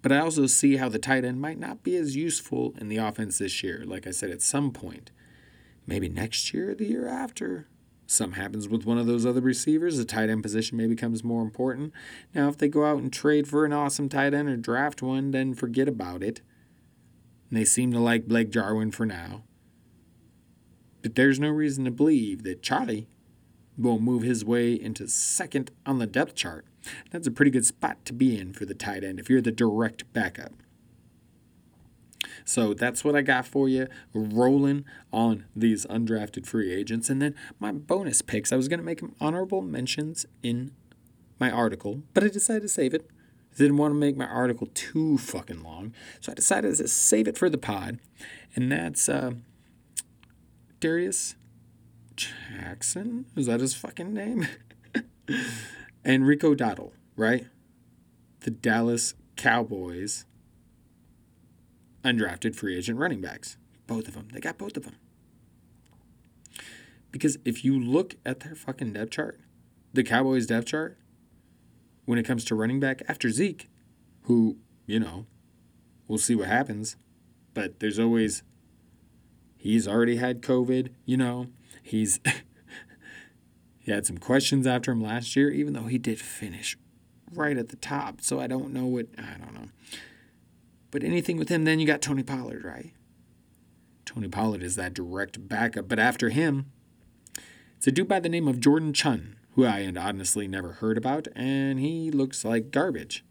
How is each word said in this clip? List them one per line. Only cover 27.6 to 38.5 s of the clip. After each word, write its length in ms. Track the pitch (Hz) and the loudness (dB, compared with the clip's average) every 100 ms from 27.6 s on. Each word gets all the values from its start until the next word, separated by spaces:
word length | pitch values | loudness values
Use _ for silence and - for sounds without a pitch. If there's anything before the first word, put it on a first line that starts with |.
| 120 | 0
spot 400 | - - - - | 0 -4 -4 -10
to 80 | |
be 240 | 120 131 107 | 2 4 2
in 140 | 95 | -4
for 120 | - 98 | -8 -8
the 80 | |
tight 300 | 95 104 98 | -6 -6 -4
end 160 | 95 92 | -6 -8
if 100 | - | 4
you're 120 | 127 | 4
the 100 | 117 | 4
direct 600 | 113 113 107 110 - - | 2 2 4 0 -2 -6
backup. 400 | 120 - - - - - _ _ - - _ _ _ _ _ _ _ - _ - - - - | -4 -4 -6 -16 -18 -20 _ _ -20 -20 _ _ _ _ _ _ _ -20 _ -20 -10 -10 -8
So 300 | - - 107 | -2 0 2
that's 300 | 101 120 120 | 2 0 0
what 120 | 147 147 | 2 2
I 60 | |
got 240 | 139 127 120 | 4 0 2
for 220 | 139 135 | 2 4
you, 180 | 131 131 - - | 2 0 -8 -6
rolling 720 | 110 107 107 127 139 139 143 139 - - | -4 0 4 6 8 6 2 -4 -20 -4
on 340 | 107 117 104 - 107 | 2 2 2 -4 2
these 300 | 113 104 - | 4 4 0
undrafted 600 | 110 113 113 104 - - | -2 0 0 -2 -10 -4
free 260 | 113 98 | -2 0
agents. 360 | 92 101 113 113 | -2 -2 -2 0
And 120 | 135 | 0
then 140 | 143 143 - - | 0 -4 -18 -8
my 120 | 104 | -6
bonus 500 | 143 151 180 180 113 | -6 -2 -2 2 -2
picks, 300 | - 107 - | 0 -2 0